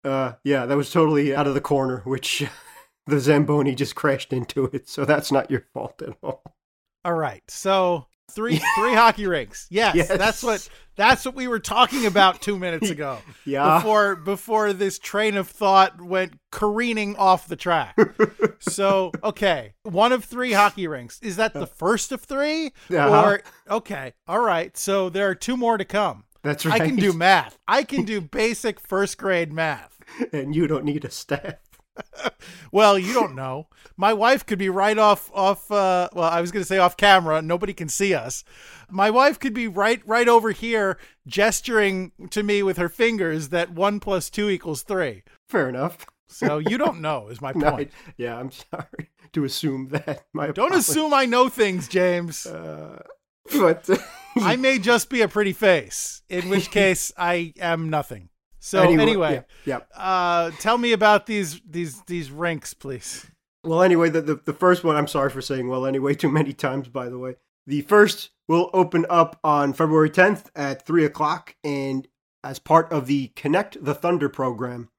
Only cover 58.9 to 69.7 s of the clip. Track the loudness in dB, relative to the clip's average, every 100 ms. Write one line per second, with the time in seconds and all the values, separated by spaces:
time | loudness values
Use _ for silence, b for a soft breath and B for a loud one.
58.9 | 6 4 2 0 -2 -8 b -8 -8 -10
59.9 | -10 -2 0 2 0 -2 -4 -2 0 2
60.9 | 4 4 4 2 -4 -4 -8 -12 -8 -8
61.9 | -10 -10 -10 -10 -6 -6 -6 -10 -16 -14
62.9 | -12 -12 -16 -18 _ _ _ -4 2 4
63.9 | 6 4 0 -2 -4 -4 2 4 4 2
64.9 | 0 0 -2 -2 -4 -8 -6 -4 -4 -2
65.9 | -2 -2 0 0 0 -2 -4 -4 -4 -8
66.9 | -10 -10 -10 -12 -14 _ _ -6 -6 4
67.9 | 6 6 4 -12 _ -2 0 2 0 2
68.9 | 0 2 4 2 2 0 2 0